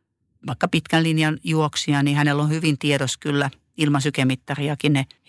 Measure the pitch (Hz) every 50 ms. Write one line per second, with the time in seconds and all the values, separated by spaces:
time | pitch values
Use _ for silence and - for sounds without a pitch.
0 | _ _ _ _ _ _ _ _ - - 127 - - 180 - 165 156 - - 160
1 | 160 165 160 156 156 156 156 - - - 160 156 156 147 - - - - 147 143
2 | 139 143 143 143 147 147 143 147 147 151 156 160 165 160 147 131 - 147 143 139
3 | 139 123 - - - 151 143 143 139 135 - - _ _ _ - 156 147 147 143
4 | 135 151 135 - 135 127 131 - _ - 143 139 147 143 147 131 - 151 151 135
5 | 131 - - _ _